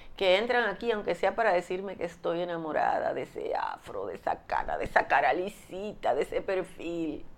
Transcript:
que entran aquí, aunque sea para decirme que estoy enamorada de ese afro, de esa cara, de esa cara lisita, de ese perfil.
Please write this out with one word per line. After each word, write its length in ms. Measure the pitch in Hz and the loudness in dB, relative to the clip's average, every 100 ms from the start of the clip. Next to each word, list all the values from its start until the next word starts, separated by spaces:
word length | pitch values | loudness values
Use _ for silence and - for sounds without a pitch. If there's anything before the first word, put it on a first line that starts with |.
| - - | -16 0
que 220 | 190 190 | 4 6
entran 260 | 240 247 220 | 6 2 2
aquí, 220 | 185 233 | 0 0
aunque 240 | 214 202 | 0 0
sea 200 | 175 196 | 2 2
para 180 | 214 220 | 4 4
decirme 440 | 180 180 185 196 180 | 4 2 -4 -4 -6
que 80 | |
estoy 360 | 170 - 175 170 | -6 -2 -2 0
enamorada 720 | 175 165 160 151 - - - | -2 -2 -2 2 2 2 0
de 80 | 135 | -2
ese 320 | - - - | -6 -6 -4
afro, 520 | - - - - 101 98 | -2 -4 -6 -10 -8 -8
de 80 | |
esa 320 | 85 - - - | -6 -4 -4 -4
cara, 320 | - - 78 | -4 -2 -4
de 60 | |
esa 220 | - 180 - | 2 2 4
cara 260 | 143 139 | 4 4
lisita, 800 | 156 190 - - - 107 - 110 | 2 -2 -8 -12 -8 -8 -2 0
de 80 | 127 | 2
ese 200 | - - | 0 -2
perfil. 840 | - 190 170 - 165 170 160 - - | -2 -2 -4 -8 -6 -4 -4 -4 -10